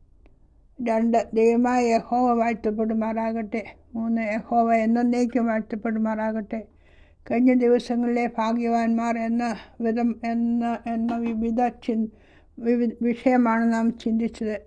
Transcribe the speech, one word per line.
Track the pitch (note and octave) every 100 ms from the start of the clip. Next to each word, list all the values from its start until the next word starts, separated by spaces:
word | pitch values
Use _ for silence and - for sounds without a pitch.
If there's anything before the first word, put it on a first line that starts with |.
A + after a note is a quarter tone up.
| _ - - _ _ _ _ -
രണ്ട്, | A#3 A3 A3+ A#3 -
ദൈവമായ | A3 A3+ A#3 B3 B3 A#3+
യഹോവ | A3+ A#3 A#3+ B3+
വാഴ്ത്തപ്പെടുമാറാകട്ടെ. | A#3 A#3 A#3 A3 G#3+ A3 A3 A3 A3+ A3+ A3+ G#3 A3+ G3 - -
മൂന്ന്, | A3+ A3+ A3+ A3
യഹോവ | A3 - A#3 A#3
എന്നേക്കും | A3+ A3 A#3+ A#3+ A#3+ B3 B3 A3+
വാഴ്ത്തപ്പെടുമാറാകട്ടെ. | A3 A3 A3 A3+ A3 A3 G#3+ A3 A3 G#3 A3+ - _ _ - - _ -
കഴിഞ്ഞ | A#3 B3+
ദിവസങ്ങളിലെ | B3 A#3+ A#3+ A#3+ A#3+ A#3+ A#3+ A#3+
ഭാഗ്യവാന്മാർ | A#3 A3 A#3 A#3 A#3 A3+ A3+ A#3 A#3
എന്ന | A3+ A#3 A#3+ G#3 - -
വിധം, | A3+ A3+ A#3 -
എന്ന, | A#3 A#3 A#3 A#3 A#3 A3+ A#3
എന്ന | A#3 A#3 A#3
വിവിധ | A#3 A3 A3+ A3+ A#3+
ചിൻ-, | A#3+ - A3+ A3 - _ - - -
വിവി-, | A#3 A#3+ A#3+ -
വിഷയമാണ് | A#3+ A#3 C4 B3 A#3 A3+ A#3
നാം | A3+ A3+ A#3
ചിന്തിച്ചത്. | A#3 A3+ A3+ - A3 G#3